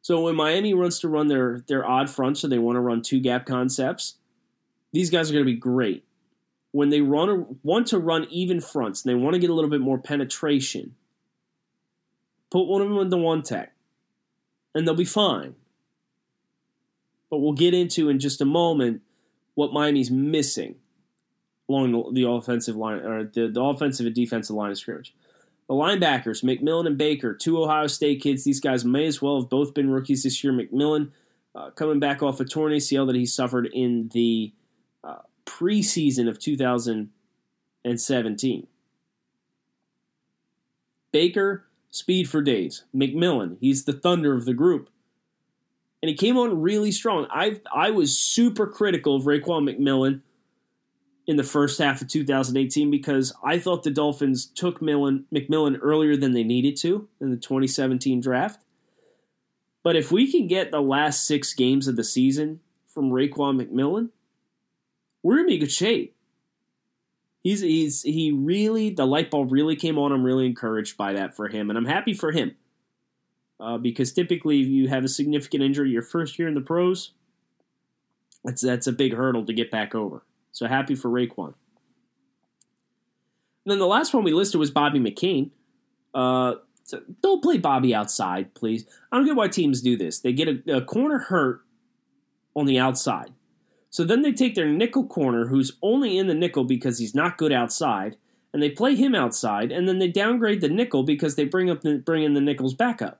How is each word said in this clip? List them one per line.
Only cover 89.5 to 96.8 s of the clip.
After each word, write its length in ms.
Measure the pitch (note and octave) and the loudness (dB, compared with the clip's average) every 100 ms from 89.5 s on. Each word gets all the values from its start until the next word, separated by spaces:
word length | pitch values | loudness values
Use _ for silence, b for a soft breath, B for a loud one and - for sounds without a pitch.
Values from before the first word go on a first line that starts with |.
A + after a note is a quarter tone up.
| G3 D3+ B2 | 2 0 2
do 140 | B2 A#2 | 0 0
this. 240 | E2+ - | -2 -2
They 140 | B2+ | -2
get 140 | B2+ D#3+ | 0 0
a, 300 | C3 - C3+ | -2 -2 -2
a 40 | |
corner 380 | C3 A3 D4 C#4+ | 0 -2 0 -2
hurt 420 | - F#3 C3 A#2+ _ _ _ _ _ _ _ _ _ D3 | 0 0 0 -2 _ _ _ _ _ _ _ _ _ -2
on 100 | C#3 | 2
the 140 | C3 | 2
outside. 520 | C3 C3 - F#2 A#1 - _ _ _ _ _ | 2 0 -2 -4 -8 -20 _ _ _ _ _
So 120 | - | -4
then 180 | E3+ A#3 | 0 2
they 100 | D4 | 2
take 240 | A#3+ B3+ G3 | 2 0 2
their 140 | D#3 | 0
nickel 360 | D3+ A#3 C#4 A#3+ | 2 0 0 -2
corner, 420 | - C3+ A#2+ A#2 | -2 0 0 2
who's 300 | C3+ C3 - | 0 0 -2
only 360 | G3 C4 B3+ F#3 | 0 2 2 0
in 100 | F#3+ | 0
the 60 | |
nickel 300 | D#3 F3 D3 | 0 0 0
because 340 | B2 B2 | 0 0